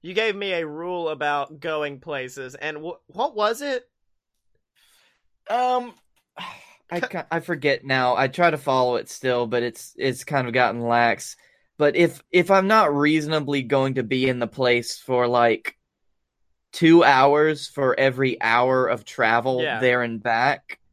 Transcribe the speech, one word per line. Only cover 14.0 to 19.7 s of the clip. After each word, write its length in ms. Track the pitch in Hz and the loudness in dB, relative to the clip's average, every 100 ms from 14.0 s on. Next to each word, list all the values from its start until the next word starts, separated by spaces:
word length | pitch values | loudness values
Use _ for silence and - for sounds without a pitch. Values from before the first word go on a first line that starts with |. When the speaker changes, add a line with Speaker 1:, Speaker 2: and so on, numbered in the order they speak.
Speaker 2:
be 260 | 113 131 131 | -2 0 0
in 80 | 123 | 0
the 80 | 117 | -6
place 500 | - 127 120 117 - | -2 0 0 -2 -12
for, 280 | - 127 120 | -4 0 2
like, 500 | 120 120 113 - _ _ _ _ _ _ _ _ _ _ | 4 4 2 -4 _ _ _ _ _ _ _ _ _ _
two 320 | - 165 170 | 2 6 8
hours 640 | 143 131 139 147 156 151 - | 8 6 4 4 2 0 -8
for 320 | - 135 - | -4 -2 2
every 400 | 135 123 135 - | 0 2 -2 0
hour 460 | 113 117 127 131 127 | 0 2 2 2 0
of 160 | 113 - | -2 -6
travel 560 | - 117 117 120 127 | -2 2 2 0 -2
Speaker 1:
Yeah. 160 | 151 | -2